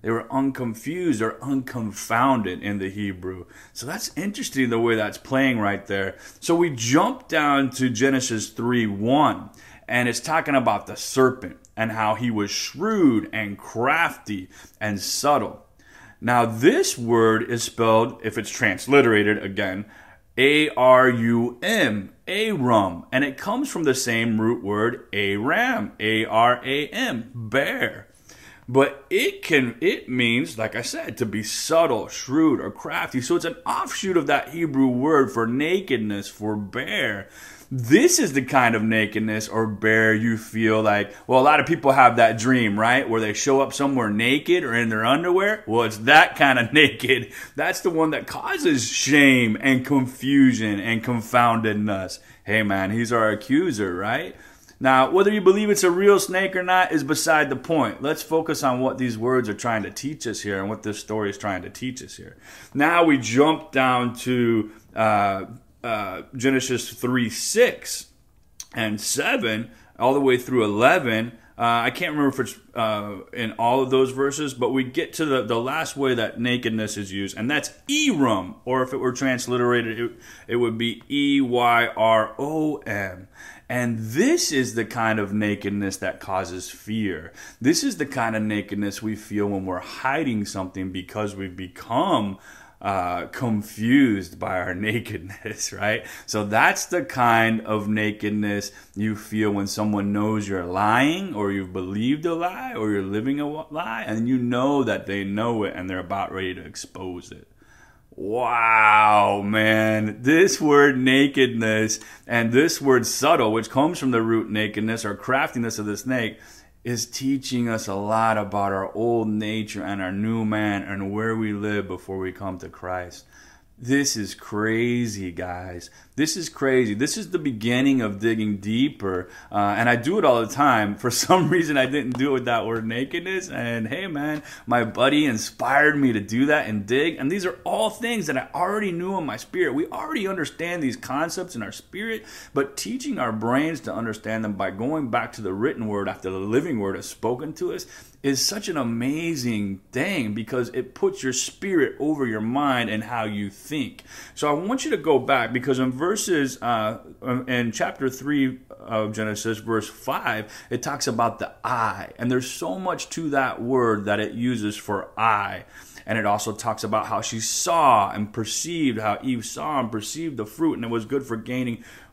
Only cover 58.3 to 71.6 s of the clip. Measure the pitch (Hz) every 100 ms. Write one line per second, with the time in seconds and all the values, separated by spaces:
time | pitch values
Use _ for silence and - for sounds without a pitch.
58.3 | 160 160 151 139 127 131 - 127 110 120
59.3 | 127 107 95 120 110 95 - 139 151 117
60.3 | 98 104 98 98 107 104 101 - 107 101
61.3 | 98 107 92 90 - 127 127 - - -
62.3 | - - - - 135 151 175 165 139 110
63.3 | 120 151 156 - 135 131 123 120 113 127
64.3 | 123 117 113 107 - _ - 110 104 101
65.3 | 98 92 - _ _ 120 107 98 92 -
66.3 | 131 127 135 127 120 - - 123 127 113
67.3 | - - 214 233 - - - - _ _
68.3 | _ _ _ - - 110 107 - 135 175
69.3 | 254 117 110 117 - - - 123 143 135
70.3 | 123 123 127 107 104 127 180 127 110 117
71.3 | - - -